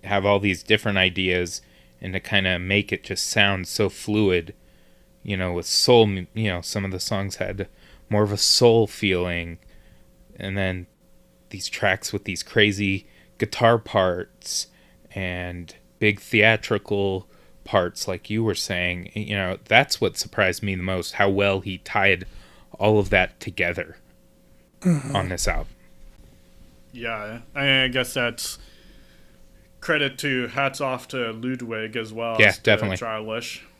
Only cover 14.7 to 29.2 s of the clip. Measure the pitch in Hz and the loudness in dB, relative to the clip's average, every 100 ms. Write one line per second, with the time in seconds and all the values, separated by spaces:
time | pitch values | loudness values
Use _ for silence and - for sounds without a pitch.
14.7 | _ _ - - - 92 90 90 87 85 | _ _ -20 -14 -8 -6 -6 -8 -10 -14
15.7 | - _ _ 107 104 - 113 107 110 - | -18 _ _ 0 0 0 4 4 4 0
16.7 | 104 - 101 98 95 - - - - - | -4 -2 -2 0 -2 -8 -20 -20 -20 0
17.7 | 104 87 - - 90 - 107 110 90 - | 0 0 -4 -8 -8 -4 -2 0 -2 -4
18.7 | 90 90 87 87 104 104 101 92 95 - | -2 -2 -4 -8 -10 -6 -4 -4 -6 2
19.7 | 113 139 - 101 - - - 95 90 101 | 4 4 0 -2 -2 -6 0 0 0 -4
20.7 | 92 90 92 87 - 101 98 101 98 95 | -4 -4 -4 -6 0 2 4 2 0 -4
21.7 | 92 - 107 98 90 92 - - - - | -10 -4 2 4 2 -2 -16 -20 -20 -20
22.7 | - 104 107 98 98 92 - - 90 87 | 0 4 4 4 2 2 -2 -12 -4 -2
23.7 | 87 85 - - _ _ _ _ - _ | -2 -8 -14 -20 _ _ _ _ -20 _
24.7 | _ 180 156 135 120 92 90 - - - | _ 0 0 0 -2 -2 -2 -2 -2 -6
25.7 | - - - - - - - - - - | -14 -20 -20 -20 -20 -20 -20 -20 -20 -20
26.7 | - - 120 117 110 104 117 - 143 139 | -20 -20 -10 -6 -6 -8 -12 -12 -2 2
27.7 | 135 131 127 123 - 120 117 - - - | 4 4 0 -2 0 -2 -2 -10 -10 -18
28.7 | - - - - - | -20 -20 -20 -20 -20